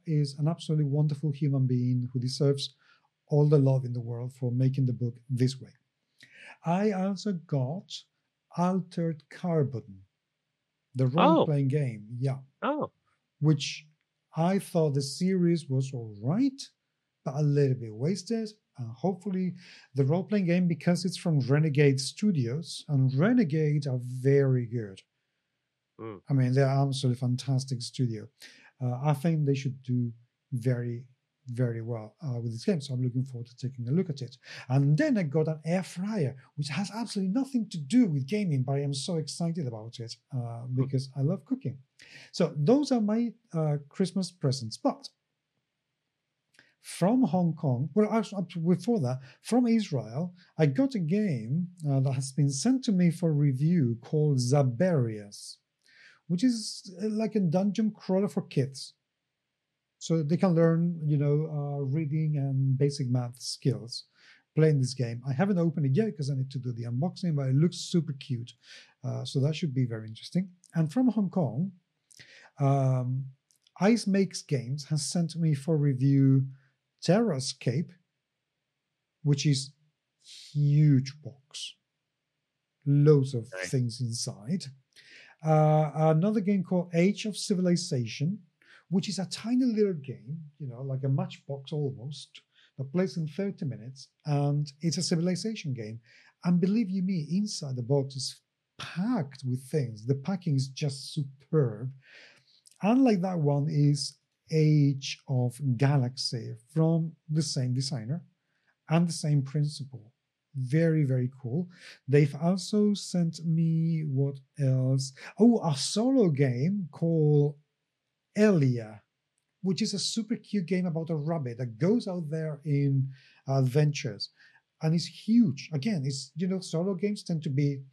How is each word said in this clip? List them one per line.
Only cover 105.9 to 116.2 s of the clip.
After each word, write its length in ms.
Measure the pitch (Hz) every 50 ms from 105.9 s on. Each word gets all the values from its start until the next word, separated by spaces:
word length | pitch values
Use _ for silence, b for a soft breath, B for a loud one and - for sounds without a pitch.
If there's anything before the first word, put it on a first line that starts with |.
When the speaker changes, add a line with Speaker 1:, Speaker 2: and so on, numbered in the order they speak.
| 147 139 123 127 131 - - - 131 113 110 120 120 113 _ _ -
Speaker 1:
from 420 | 160 160 160 165 165 165 160 - _ _ -
the 140 | 151 160 151
same 300 | - - 143 123 127 127
designer 520 | 135 135 - 151 113 107 120 156 175 - _ _ _ _ _ _ _ _ _ _ _ _ -
and 180 | 156 170 175
the 60 | 165 -
same 300 | - - 151 147 143 131
principle. 680 | 135 - 151 147 147 - - 127 - 127 107 104 - _ _ _ _ _ _ _ _ -
Very, 480 | 131 131 120 143 160 165 165 156 156 143
very 260 | 131 131 127 123 127 - -
cool. 300 | - 113 123 180 180 B B B B B B B B
They've 280 | 127 131 147 151 - -
also 600 | 139 165 170 196 185 - - 214 208 208 208 202
sent 500 | - - - - 175 170 165 165 - 156
me, 580 | 170 160 165 165 165 160 160 160 165 165 156 156
what 340 | 147 131 135 139 143 143 135 - _ _
else? 560 | - 139 131 131 131 127 131 135 135 135 - B B B B B
Oh, 240 | B 214 240 233 208 170
a 120 | 165 147
solo 540 | 135 - - - 202 233 262 269 262